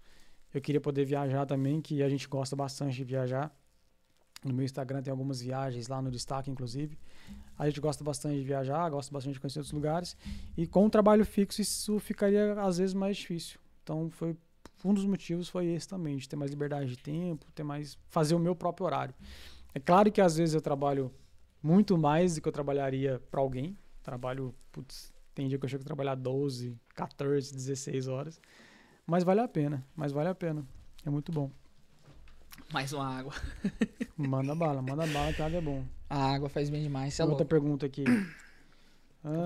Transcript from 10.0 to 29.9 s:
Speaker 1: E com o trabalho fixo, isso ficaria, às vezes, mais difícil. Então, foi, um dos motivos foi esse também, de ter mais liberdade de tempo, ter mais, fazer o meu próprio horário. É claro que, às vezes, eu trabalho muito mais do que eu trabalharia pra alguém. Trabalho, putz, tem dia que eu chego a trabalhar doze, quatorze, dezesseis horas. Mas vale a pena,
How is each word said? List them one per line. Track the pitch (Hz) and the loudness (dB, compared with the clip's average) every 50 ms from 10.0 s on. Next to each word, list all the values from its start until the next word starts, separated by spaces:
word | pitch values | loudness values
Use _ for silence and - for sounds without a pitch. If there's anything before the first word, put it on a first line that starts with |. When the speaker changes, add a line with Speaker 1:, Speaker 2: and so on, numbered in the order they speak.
| 180 - - - - - - - - - - | -2 -6 -10 -12 -10 -10 -10 -8 -10 -8 -4
Speaker 1:
E | - 170 | -4 -2
com | 165 - 185 202 | 4 6 8 8
o | 214 | 8
trabalho | - 214 208 214 214 214 214 | 8 8 8 10 8 8 8
fixo, | - - - 196 190 - - | 6 4 2 2 2 0 -2
isso | 208 - - - - - 214 208 | -2 -2 -2 -4 -2 -2 -2 -2
ficaria, | - - 208 - 208 202 202 208 208 208 208 208 202 | -2 -4 -2 0 2 4 6 6 4 4 2 2 2
às | 196 180 170 | 2 2 2
vezes, | 185 190 185 | 2 2 2
mais | 196 196 196 202 - | 0 0 0 -2 -2
difícil. | - - 180 170 160 - - - - - - - - | -4 -6 -6 -6 -6 -8 -14 -18 -20 -20 -20 -16 -8
Então, | - 156 156 160 165 | -6 -4 -2 -2 -4
foi, | 160 - 165 165 165 160 _ _ _ _ - - _ - - | -4 -4 -4 -4 -4 -6 _ _ _ _ -20 -20 _ -4 0
um | 180 208 | 2 2
dos | 196 196 | 2 2
motivos | 196 196 165 - - 170 170 180 - | 2 0 0 -2 -2 -4 -4 -4 -4
foi | - 180 180 | -4 -2 0
esse | 170 170 165 - | 0 0 -2 -4
também, | - 196 185 170 151 143 | -6 -6 -6 -4 -4 -4
de | 139 131 - | -4 -6 -6
ter | - | -6
mais | 147 143 143 | -4 -4 -4
liberdade | 143 143 147 143 147 143 143 127 | -4 -4 -4 -2 -2 -2 -4 -4
de | 123 127 | -6 -6
tempo, | - 151 147 160 180 180 165 143 - - - | -8 -6 -4 -4 -4 -4 -4 -6 -8 -12 -12
ter | - 151 | -8 -8
mais, | 147 143 147 147 143 - - - - | -6 -6 -6 -8 -10 -12 -16 -10 -2
fazer | - 170 160 147 170 | 2 2 4 6 4
o | 170 | 4
meu | 165 170 180 | 4 4 2
próprio | 170 - 175 170 - 190 | 0 0 -2 -2 -2 -2
horário. | 170 139 135 131 131 131 - - - - - - - - - - - - | 0 0 0 -2 -4 -6 -12 -16 -18 -16 -16 -16 -18 -18 -18 -14 -10 -10
É | 151 | -2
claro | 135 - 175 190 214 214 | 4 8 8 10 10 8
que, | 208 - | 8 8
às | 196 180 160 | 8 8 8
vezes, | 156 170 165 156 | 6 4 4 4
eu | 156 | 2
trabalho | 143 156 143 139 143 143 143 139 135 127 - - - - - - - - _ - - | 2 2 0 2 2 2 2 2 0 -2 -4 -12 -20 -20 -20 -20 -20 -20 _ -4 2
muito | 147 165 196 214 - 202 | 6 8 8 8 8 6
mais | 165 156 143 147 160 180 185 165 | 4 6 6 6 6 6 4 2
do | 156 - | 0 -2
que | 156 | -2
eu | 151 | -2
trabalharia | 147 147 143 139 139 139 135 135 135 135 135 135 120 123 - | -2 0 0 0 0 0 0 0 0 0 0 0 -2 -4 -4
pra | - 139 | 0 0
alguém. | 135 135 131 127 131 165 196 202 - - - - - | 0 0 0 -2 -4 -6 -8 -10 -14 -18 -18 -16 -12
Trabalho, | - 135 123 123 127 131 135 135 127 117 - - - - | -10 -8 -6 -4 -4 -4 -4 -6 -6 -8 -10 -16 -18 -14
putz, | - 131 - - - - - - - - - - | -14 -14 -14 -14 -16 -16 -18 -20 -20 -20 -14 -8
tem | - 143 135 | -4 -2 0
dia | 135 139 | 0 0
que | 135 | -2
eu | 135 | -2
chego | 123 139 131 | -4 -4 -6
a | |
trabalhar | 135 156 139 139 139 135 | -6 -4 -2 -2 -2 -2
doze, | 131 131 127 131 135 143 143 131 123 123 123 120 117 _ _ - | -2 -2 -2 0 0 0 -2 -2 -4 -6 -8 -8 -10 _ _ -10
quatorze, | - - 135 - - 143 139 143 143 135 139 139 | -8 -8 -6 -6 -4 0 0 2 2 0 -2 -6
dezesseis | 135 131 131 139 131 - - - 131 131 131 | -8 -6 -4 -4 -4 -4 -4 -4 -4 -4 -4
horas. | 131 127 143 156 160 - _ - - - - - - - - - - _ _ | -4 -6 -6 -8 -12 -16 _ -20 -20 -20 -20 -20 -20 -20 -20 -20 -20 _ _
Mas | - 160 180 180 | 0 2 4 4
vale | 175 190 208 | 6 4 4
a | 240 240 | 4 2
pena, | - 165 147 143 151 139 131 - | 0 0 0 0 0 -4 -6 -10